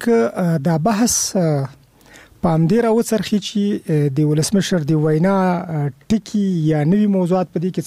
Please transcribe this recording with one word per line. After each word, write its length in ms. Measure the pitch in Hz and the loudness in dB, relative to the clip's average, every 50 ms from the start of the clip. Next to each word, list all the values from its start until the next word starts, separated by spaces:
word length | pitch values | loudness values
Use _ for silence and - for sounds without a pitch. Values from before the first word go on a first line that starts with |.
| - | 2
که، 260 | 233 233 233 226 233 - | 2 2 2 2 0 -2
آه، 240 | 208 185 170 165 160 | -2 -2 0 0 0
دا 200 | 135 175 165 156 | 0 0 0 2
بحث، 580 | 151 226 220 196 247 220 - - - - - | 2 0 2 2 0 0 0 -2 -4 -2 -2
آه، 340 | 202 175 160 151 139 135 - - - _ _ _ _ _ - - - - - _ _ | 0 0 0 0 0 -2 -6 -8 -16 _ _ _ _ _ -20 -20 -20 -20 -20 _ _
په 80 | - 175 165 | -2 0 2
همدې 220 | 160 165 156 202 233 233 | 2 2 2 2 2 2
راوڅرخي 560 | 226 220 233 226 - 226 214 185 - - 202 | 2 2 0 0 0 -2 -2 -2 -2 -2 -2
چې، 520 | 196 - - 208 202 202 208 - - - | -4 -4 -4 -2 -2 -2 -2 -4 -4 -2
آه، 160 | 160 151 143 143 | 0 0 0 0
د 120 | 131 147 | 0 0
ولسمشر 600 | 151 147 151 156 147 - - 196 175 - 196 175 | 0 2 2 0 0 0 0 0 0 0 -2 -2
د 120 | 147 135 | 0 0
وینا، 440 | 160 156 151 156 156 156 170 190 196 190 185 185 175 175 | 0 0 2 2 2 2 2 2 2 2 2 0 0 -2
آه، 300 | 180 175 160 151 143 143 120 - _ - | -4 -6 -4 -4 -4 -4 -6 -8 _ -2
ټکي 380 | 220 220 - - - 208 202 190 185 170 151 156 | -2 -2 -2 -4 -4 -2 -2 0 0 0 0 0
یا 160 | 156 151 147 | 2 2 2
نوي 240 | 151 185 208 208 208 | 2 2 2 2 2
موضوعات 400 | 196 190 180 165 185 185 185 - - | 2 0 0 0 0 0 -2 -2 -4
په 60 | 180 | -4
دې 120 | 160 185 | -4 -4
کې 100 | - - 156 | -4 -6 -6